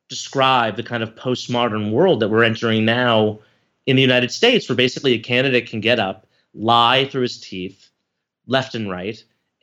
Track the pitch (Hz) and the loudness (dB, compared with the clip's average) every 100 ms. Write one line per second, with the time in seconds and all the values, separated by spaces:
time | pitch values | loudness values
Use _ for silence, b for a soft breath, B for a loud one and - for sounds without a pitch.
0 | _ 127 - 135 131 127 113 101 113 120 | _ -14 -6 0 2 2 0 -4 -8 -6
1 | 110 - 127 123 - 123 120 107 107 113 | -6 -6 -6 -4 -4 -2 0 -2 -2 2
2 | 185 123 107 110 113 113 117 110 110 120 | 2 2 2 2 2 2 0 2 2 2
3 | 123 110 107 107 b b b b - 131 | 2 4 2 -2 b b b b 0 2
4 | 127 123 123 - 233 240 - 120 127 - | 4 2 0 0 2 2 0 0 0 0
5 | 135 113 117 123 135 123 110 110 110 120 | 0 0 0 0 2 0 -2 -4 0 0
6 | 95 - _ _ _ - 110 117 117 131 | -2 -6 _ _ _ -6 2 4 4 2
7 | 135 135 123 - - 95 90 - _ _ | 0 -2 -4 -6 -12 -10 -12 -14 _ _
8 | _ _ _ _ - 131 127 117 101 90 | _ _ _ _ -4 -4 -2 -8 -8 -8
9 | 95 117 _ _ _ _ | -8 -12 _ _ _ _